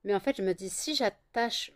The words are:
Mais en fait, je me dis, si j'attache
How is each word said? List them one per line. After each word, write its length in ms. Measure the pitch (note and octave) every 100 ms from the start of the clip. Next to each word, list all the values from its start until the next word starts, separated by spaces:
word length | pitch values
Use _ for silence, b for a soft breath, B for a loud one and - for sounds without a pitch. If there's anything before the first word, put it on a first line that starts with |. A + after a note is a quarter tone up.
Mais 120 | G3
en 40 | G3+
fait, 180 | C#4 C#4
je 60 |
me 100 | F#3+
dis, 160 | F3+ F#3+
si 260 | - -
j'attache 760 | C#4+ A3 - _ A#3 A#3 - -